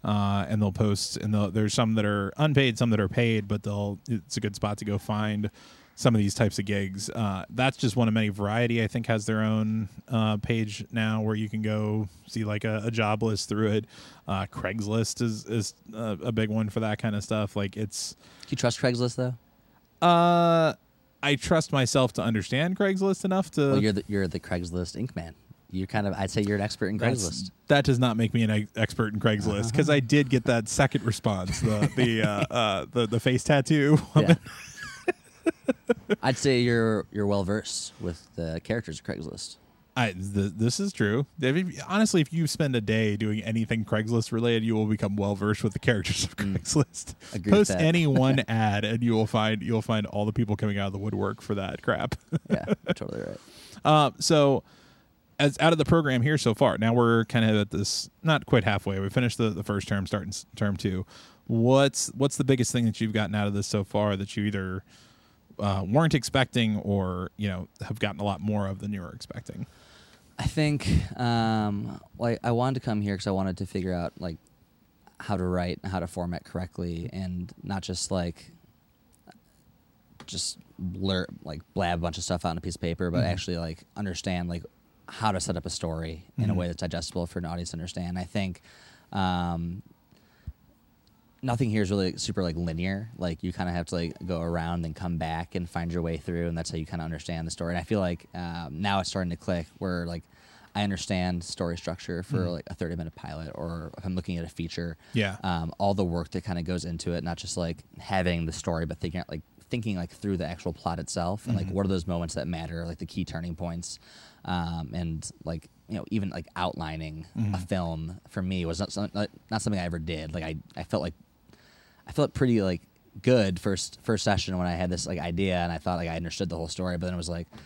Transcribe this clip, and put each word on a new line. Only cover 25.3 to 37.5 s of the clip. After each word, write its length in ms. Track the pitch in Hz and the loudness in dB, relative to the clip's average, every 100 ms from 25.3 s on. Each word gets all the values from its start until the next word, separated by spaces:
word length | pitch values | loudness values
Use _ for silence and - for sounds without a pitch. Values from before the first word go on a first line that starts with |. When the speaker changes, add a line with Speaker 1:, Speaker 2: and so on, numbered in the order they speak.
| - _ - _ | -14 _ -20 _
Speaker 2:
You're 160 | 92 95 | -6 -2
kind 180 | 113 101 | 0 0
of, 80 | 95 | 0
I'd 140 | 98 | -2
say 100 | - | 0
you're 160 | 101 104 | 2 2
an 40 | |
expert 240 | 104 - 98 | 0 -2 -2
in 80 | 107 | 0
Speaker 1:
That's, 260 | 113 127 90 | 0 0 -2
Speaker 2:
Craigslist. 220 | - 95 _ _ | -6 -10 _ _
Speaker 1:
that 180 | 143 139 | 4 6
does 120 | 123 | 4
not 200 | 127 113 | 4 4
make 160 | 110 | 2
me 100 | 117 | 4
an 60 | 110 | 4
ex-, 220 | 107 107 - | 2 0 -4
expert 380 | 110 - 110 | -4 0 -2
in 60 | 104 | 2
Craigslist, 520 | 120 107 101 101 117 | 2 2 0 0 0
'cause 140 | 123 143 | 2 4
Speaker 2:
Uh-huh. 60 | 143 | 4
Speaker 1:
I 20 | |
did 280 | 120 147 135 | 6 4 4
get 140 | 127 117 | 2 4
that 220 | 117 110 | 0 0
second 380 | - 139 - 117 | 2 2 4 -2
response, 560 | 110 117 98 90 - | 0 0 0 -2 0
the, 280 | 113 107 104 - | 2 2 2 2
the, 280 | 123 113 | 2 4
Speaker 2:
<laughs> 40 | 107 | 2
Speaker 1:
uh, 180 | 101 98 | 0 0
uh, 320 | 120 110 95 69 | 2 2 0 0
the, 160 | 120 113 | 0 2
the 120 | 113 | 2
face 220 | 131 127 - | 2 2 4
tattoo 540 | 147 131 156 143 151 - 156 | 2 6 4 6 6 6 4
Speaker 2:
Yeah. 60 | |
Speaker 1:
woman. 160 | 160 165 | 6 4
<laughs> 40 | - - - - - - - - _ _ - - - - - 240 - 208 | 4 -16 -16 -14 -14 -6 -4 -4 _ _ -4 -2 -4 -4 0 -2 0 0
Speaker 2:
I'd 160 | 131 127 | 2 2
say 220 | 143 123 | 4 4
you're, 440 | 120 117 113 107 - | 6 4 4 2 0
you're 140 | 104 101 | -2 2
well 160 | 101 | 2
versed 500 | 92 | 2